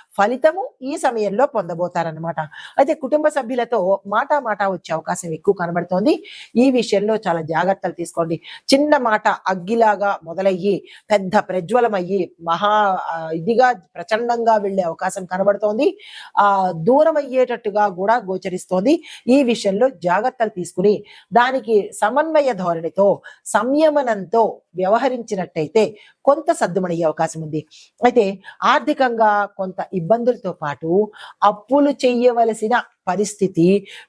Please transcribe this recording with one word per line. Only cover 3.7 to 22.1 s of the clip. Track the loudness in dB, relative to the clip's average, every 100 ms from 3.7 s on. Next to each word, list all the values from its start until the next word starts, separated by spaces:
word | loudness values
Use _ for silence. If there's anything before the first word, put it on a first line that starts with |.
| 0 2 0 0
మాట | -2 0
మాట | 0 -2 -2
వచ్చే | -2 -4 -6
అవకాశం | -6 -6 -8 -8
ఎక్కువ | -6 0
కనబడుతోంది. | 0 0 -4 -2 0 2 0 -4 -20 -6 2
ఈ | 4
విషయంలో | 4 2 0 0 -2
చాలా | -2 -4
జాగ్రత్తలు | -2 -2 0 -2 -4
తీసుకోండి. | -6 -8 -4 -4 -4 -10 -12 0
చిన్న | 2 4 2
మాట | 2 0 0
అగ్గిలాగా | -2 -2 -4 -2 2 2 2 0 -4
మొదలయ్యి | -6 -2 0 0 0 -2 -4 -14 -2
పెద్ద | 0 2 0
ప్రజ్వలమయ్యి | 0 -4 -2 0 2 0 -2 -2 -4 _
మహా, | -6 -2 2 2 2 0 -4
ఆ, | -8 -6
ఇదిగా | -6 -2 2 2
ప్రచండంగా | 2 _ -14 -4 -2 -2 -2 2 2
వెళ్లే | 0 -2
అవకాశం | -2 -2 -6 -6
కనబడుతోంది. | -6 -2 0 2 0 0 0 -2 -12 -20 -6 2
ఆ, | 2 2 0 -2
దూరం | 2 4 4 2
అయ్యేటట్టుగా | -2 0 0 -2 -4 0 0
కూడా | 0 0 0
గోచరిస్తోంది. | 0 -6 -6 -8 -4 0 2 0 -2 -8 2
ఈ | 2
విషయంలో | 4 0 0 2 0
జాగ్రత్తలు | 0 0 0 0 -2 -4
తీసుకుని | -4 -8 0 2 2 -4 -20 -2
దానికి | 2 2 0 0 0 0
సమన్వయ | -2 -2